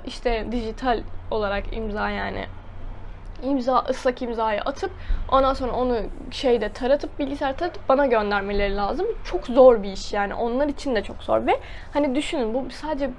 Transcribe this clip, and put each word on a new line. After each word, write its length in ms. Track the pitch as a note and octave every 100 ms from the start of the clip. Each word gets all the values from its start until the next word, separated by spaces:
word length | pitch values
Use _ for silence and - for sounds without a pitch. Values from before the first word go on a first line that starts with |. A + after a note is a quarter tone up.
| -
İşte 400 | - B3 A#3 G#3+
dijital 480 | A#3+ A3 A3 B3+ A3 - - -
olarak 460 | A3 G#3 G3+ - A#3+
imza 340 | A3 G#3 G#3
yani. 340 | G#3 G3 F#3+ - - - - - - - - - -
İmza, 360 | B3+ C#4 A#3+ B3+
ıslak 440 | - B3+ C4 B3+
imzayı 380 | A#3+ A3+ A3 G#3
atıp 300 | - C#4+ F#4+ - - - -
ondan 220 | C4+ C4+
sonra 180 | C4+ C4
onu 240 | B3+ B3+ A#3+ G3 - -
şeyde 380 | - C#4 A#3+ G#3
taratıp, 500 | - B3 C#4+ D#4 -
bilgisayar 380 | C#4 C#4+ C#4+ C4+
taratıp 320 | F4 - -
bana 180 | C4+ C#4+
göndermeleri 680 | A#3 G#3 G3+ G3 G3+ G3+ G3+
lazım. 300 | G3+ B3 G#4 -
Çok 220 | - F4+ -
zor 360 | B3 B3+ A#3
bir 100 | G3+
iş 200 | F#3+ -
yani. 220 | G#3 G3+
Onlar 340 | - A#3+ A#3+ D4
için 260 | C#4+ C#4+
de 80 | A#3
çok 200 | G3 -
zor 240 | - A3 A#3+
ve 140 | A#4+ - - -
hani 220 | D4 C#4+
düşünün, 400 | B3+ D4 E4 A3
bu 160 | A#3 C4
sadece 400 | - D4+ D4+ C4+